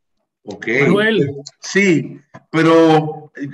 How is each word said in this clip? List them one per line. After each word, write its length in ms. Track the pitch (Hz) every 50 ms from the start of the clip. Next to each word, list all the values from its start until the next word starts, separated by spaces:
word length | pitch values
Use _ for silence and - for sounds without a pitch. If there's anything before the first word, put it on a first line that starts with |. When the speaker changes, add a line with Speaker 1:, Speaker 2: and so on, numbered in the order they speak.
| _ _ _ _ _ _ _ _ _
Speaker 1:
Ok. 240 | - 98 - - 110 117 135
Speaker 2:
Manuel. 600 | 143 170 185 202 214 220 220 185 139 - 143 139 139 - - _
Speaker 1:
Sí, 580 | - - - - - 190 160 139 - - - - _ _ - - _ _
pero, 840 | - 160 160 165 165 165 165 160 156 151 151 - - - - - _
eh, 140 | 135 143 139